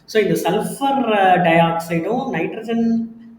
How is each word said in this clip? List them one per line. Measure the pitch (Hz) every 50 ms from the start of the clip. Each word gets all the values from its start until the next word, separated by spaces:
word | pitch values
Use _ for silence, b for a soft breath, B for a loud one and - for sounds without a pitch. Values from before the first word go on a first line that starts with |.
| B
So | B - 220
இந்த | 208 180 165 - - 165
சல்ஃபர், | 180 214 - - - - 269 277 269 262 240 226 214 208
அ, | 190 185 180
டை | 175 170 170 165
ஆக்சைடும் | 170 170 165 165 165 165 - 175 165 165 180 226 247 - 254
நைட்ரஜன் | 190 160 175 190 - 220 220 226 226 226 233 233 226 226 226 - - B B B B